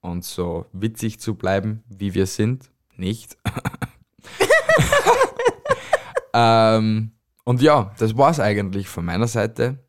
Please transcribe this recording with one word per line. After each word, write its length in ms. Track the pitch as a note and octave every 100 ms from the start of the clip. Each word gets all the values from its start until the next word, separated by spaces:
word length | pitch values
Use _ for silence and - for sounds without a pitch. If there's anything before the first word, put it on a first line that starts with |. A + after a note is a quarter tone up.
Und 220 | F2+ F2
so 420 | F2 - F2 E2+ -
witzig 480 | F#2 A2+ A2+ A2+ G#2+
zu 160 | - G#2+
bleiben, 480 | F#2 G2 G#2 A2 _
wie 280 | G2 G2+ F#2
wir 100 | F#2+
sind. 460 | - G#2+ B2+ - _ _ -
Nicht. 420 | F#2 - - -
<laughs> 40 | - - - - - _ _ _ - - A#4+ D#5 D#5 D#5+ - D5 - A#4+ C5 - B4 - D5 C5+ - - - - -
Ähm, 840 | A#2 A#2 A2+ A2 A2 A2 A2 A2 _ _ _
und 160 | - B2
ja, 320 | D3 D3 G2+ G2+
das 180 | A2 A2+
war's 240 | C#3 D#3
eigentlich 480 | G#2+ G#2 G2 G2 F#2+
von 160 | -
meiner 220 | F2 F2 A2+
Seite. 520 | A2+ G#2+ A#2 A#2+ C3+